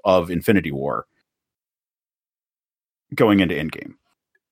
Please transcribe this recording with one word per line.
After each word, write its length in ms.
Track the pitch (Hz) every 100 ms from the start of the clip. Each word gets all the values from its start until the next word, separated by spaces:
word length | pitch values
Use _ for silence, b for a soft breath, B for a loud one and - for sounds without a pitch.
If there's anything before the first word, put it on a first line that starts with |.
of 280 | 101 92 85
Infinity 400 | 87 - 98 82
War 340 | 67 71 57 - _ _ _ _ _ _ _ _ _ _ _ _ _ _ _ _ _ _ _ -
going 280 | 139 113 101
into 120 | 85
Endgame. 400 | 76 78 - - - _ _ _ _ _